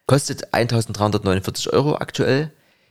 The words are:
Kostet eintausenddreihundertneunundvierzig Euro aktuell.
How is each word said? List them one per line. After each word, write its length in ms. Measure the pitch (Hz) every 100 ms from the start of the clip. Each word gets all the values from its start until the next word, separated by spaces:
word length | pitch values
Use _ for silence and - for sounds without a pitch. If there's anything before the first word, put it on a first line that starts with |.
| -
Kostet 480 | 139 - 135 -
eintausenddreihundertneunundvierzig 1200 | 98 120 117 110 101 104 101 98 92 - - -
Euro 240 | 101 147 -
aktuell. 560 | - - 98 131 156 _ _ _ _